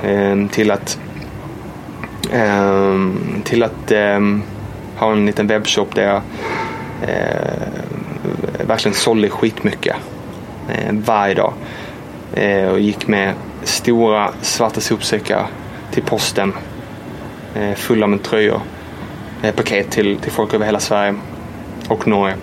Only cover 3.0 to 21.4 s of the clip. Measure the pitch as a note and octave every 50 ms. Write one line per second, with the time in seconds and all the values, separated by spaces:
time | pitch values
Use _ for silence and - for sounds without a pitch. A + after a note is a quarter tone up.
3 | F#2+ F#2 F#2 - - - - - - - - A#2 A#2 A2 - - - - A2+ G#2+
4 | G#2 G#2 G2+ G2+ G2+ G2+ G2+ G#2 G#2 - - - - - - - - - - -
5 | - A2 G#2+ G#2 G#2 G#2 G2+ A2 A2 G#2 A2 G#2+ G#2+ - - - G2+ - - G#2+
6 | G2+ G2+ G2+ G2+ G2+ - - - - - - - - - - - - - - -
7 | - - - - - - - - - - - - - - - - - - - -
8 | - - - - - - - - - - - - - - A2 A2 - G#2+ G2+ -
9 | - - A2+ A2+ G#2 G2+ - - - A2+ A2 - - G#2 - - - - - -
10 | - - - - - - - - - - - - - - - - G#2+ G#2+ G#2 G#2+
11 | G#2+ A2+ A2+ G#2 G2+ G2+ F#2+ - - G#2+ - - - - - - - - - -
12 | - - - - - - - - - G2+ G2+ G2 F#2+ F#2+ F#2+ G2 G#2 G#2 G#2 G2
13 | - - G#2+ G2+ G2 G2 G2 - - - - - - - - - - - A#2+ A#2
14 | A#2 A2 G#2+ G#2+ G#2 G2+ - - - - - - A#2 A2 - - A2 - A#2+ G#2+
15 | - - - G#2+ F#2+ - G#2 G2 G2+ - - - - - - - - - - -
16 | - - - A2 - - - - G2 G2 F#2+ - - - - - - - - -
17 | - - - - - - - - - - - G#2+ G#2 G#2 G2+ - - - B2 A2
18 | G#2+ G2+ G2+ G2 - - - A2 G#2+ G2+ - A2 G2+ - - - - - - -
19 | - - - - - - - - - A2 G#2 - A2+ - A2+ G2+ G2+ - - -
20 | G#2 G2+ G2 G2 - - - - A2 G#2 - A2 G#2+ G#2+ G#2 G2+ G2 - A2 G2+
21 | G2+ G2+ G2 G#2 - - - -